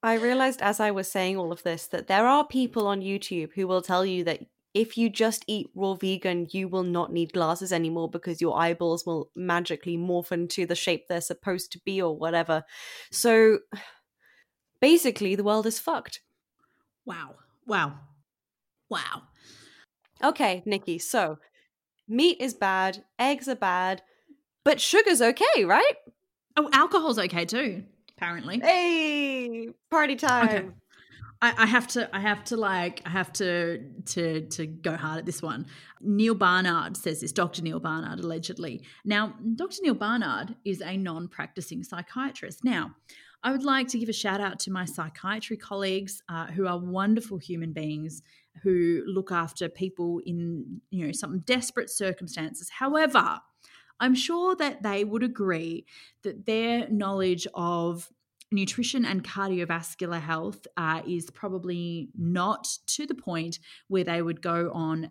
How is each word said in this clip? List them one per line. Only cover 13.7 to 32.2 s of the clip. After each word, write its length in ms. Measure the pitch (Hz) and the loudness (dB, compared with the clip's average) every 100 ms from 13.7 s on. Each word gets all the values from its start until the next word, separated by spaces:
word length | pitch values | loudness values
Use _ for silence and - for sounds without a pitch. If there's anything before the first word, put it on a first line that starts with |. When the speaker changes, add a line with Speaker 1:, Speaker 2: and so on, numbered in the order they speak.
| 202 - - _ _ _ _ _ _ _ _ | -14 -16 -20 _ _ _ _ _ _ _ _
Speaker 1:
basically, 540 | 277 339 277 - 202 | 8 8 6 2 0
the 100 | 202 | 2
world 220 | 202 214 220 | 2 2 2
is 120 | 226 | -2
fucked. 440 | - 302 - - - _ _ _ _ _ _ _ | -2 -2 -4 -14 -18 _ _ _ _ _ _ _
Speaker 2:
Wow. 300 | 247 170 139 - _ _ 247 | -12 -8 -10 -12 _ _ -2
Wow. 320 | 202 147 143 - _ _ _ _ _ _ _ _ | 0 0 -4 -18 _ _ _ _ _ _ _ _
Wow. 340 | 175 131 - - _ - - - - _ _ _ _ | -6 -4 -8 -12 _ -20 -20 -20 -20 _ _ _ _
Speaker 1:
Okay, 380 | 277 - 233 185 | 0 4 2 0
Nikki, 340 | 214 196 196 165 | -2 -2 -2 -6
so 400 | - 240 170 151 _ _ _ _ _ _ - | 0 2 2 -2 _ _ _ _ _ _ -4
meat 300 | 233 339 - | 4 4 4
is 140 | 254 | -2
bad, 500 | - 196 190 190 190 - - | 0 0 2 0 -2 -12 -2
eggs 280 | 254 285 269 | 0 0 -2
are 60 | 254 | -2
bad, 440 | 196 180 185 190 - _ _ - _ _ | 0 0 0 -2 -8 _ _ -20 _ _
but 160 | 285 302 | 2 4
sugar's 400 | - 392 440 294 | 6 6 8 8
okay, 440 | 233 247 494 605 180 | 6 6 6 6 6
right? 260 | 226 539 - - _ _ _ _ 294 | 8 6 4 -6 _ _ _ _ 0
Speaker 2:
Oh, 120 | 302 | 4
alcohol's 460 | 269 320 392 311 220 | 6 6 6 4 2
okay 260 | 180 170 | 0 0
too, 400 | 170 226 269 185 - _ _ _ | -2 0 -2 -4 -12 _ _ _
apparently. 420 | 175 170 - 220 | -8 -6 -6 0
Speaker 1:
Hey, 1080 | 285 359 349 330 311 294 285 262 240 233 226 - _ | 4 4 4 2 2 0 -2 -2 -6 -6 -10 -14 _
party 260 | 320 294 262 | 2 2 2
time. 320 | 294 247 226 | 2 4 4
Speaker 2:
Okay. 200 | 208 190 - _ - - - - - | 2 -2 -12 _ -20 -20 -20 -20 0
I, 140 | 233 220 | 2 4
I 80 | 220 | 4
have 200 | 247 240 | 4 2
to, 220 | 240 - | -4 -4
I 60 | |
have 240 | 196 | -2